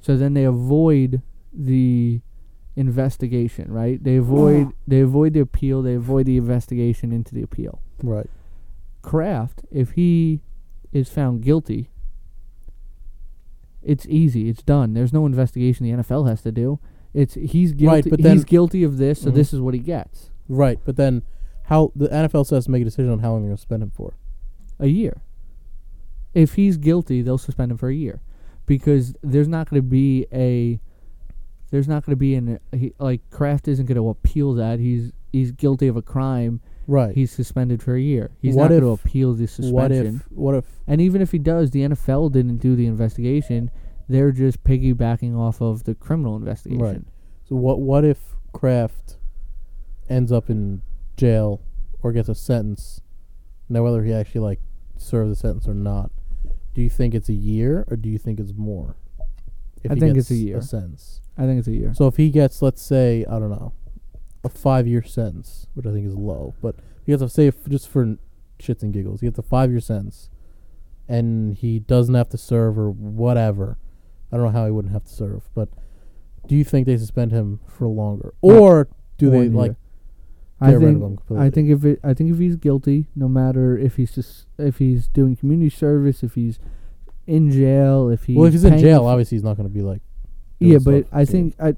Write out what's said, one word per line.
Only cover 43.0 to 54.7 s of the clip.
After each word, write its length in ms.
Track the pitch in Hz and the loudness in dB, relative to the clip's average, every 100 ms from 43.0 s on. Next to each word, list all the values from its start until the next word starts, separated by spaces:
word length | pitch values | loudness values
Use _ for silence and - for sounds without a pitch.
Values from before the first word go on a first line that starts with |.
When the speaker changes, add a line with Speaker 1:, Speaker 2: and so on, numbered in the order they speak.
| 113 117 120 143 - 120 117 - - - - | -2 -2 -2 -2 -2 -4 -4 -8 -12 -14 -2
Speaker 1:
They're 220 | 131 143 | 2 2
just 320 | 127 131 123 | 2 0 0
piggybacking 720 | - 131 131 120 117 117 123 117 | 2 2 2 2 0 0 -2 -2
off 240 | 113 110 | -2 -2
of 220 | 117 113 | -4 -4
the 140 | - 110 | -6 -8
criminal 400 | - 160 131 107 | -4 -4 -2 -4
investigation. 440 | 107 110 - 123 | -8 -10 -8 -4
Speaker 2:
Right. 180 | 113 92 - - - - - | -4 -4 -12 -20 -20 -20 -6
So 80 | 131 | -2
what, 240 | 127 135 | 0 0
what 240 | 135 139 | 2 4
if 320 | 151 139 - - - | 4 2 -6 -14 -12
Kraft 640 | - 131 123 113 - - - - - - - - - - - - | -2 0 2 0 -6 -14 -10 -10 -8 -12 -12 -12 -14 -14 -12 -4
ends 220 | 127 123 | -2 2
up 180 | 120 - | 0 0
in 340 | 110 101 98 - - - - | -4 -2 -6 -8 -10 -10 0
jail 440 | 123 110 107 101 - - - - | 2 4 0 -4 -8 -8 -6 -4
or 100 | 120 | -2
gets 160 | 117 110 | -2 -2
a 60 | 110 | -4
sentence? 640 | - 120 107 101 - - - - - - - - - | -2 -2 -2 -6 -10 -14 -16 -20 -20 -20 -20 -20 -6
Now, 140 | 117 | -2
whether 220 | 120 117 | 0 0
he 80 | 110 | -2
actually, 300 | 110 104 117 | -2 -4 -4
like, 180 | 107 98 - | -4 -4 -8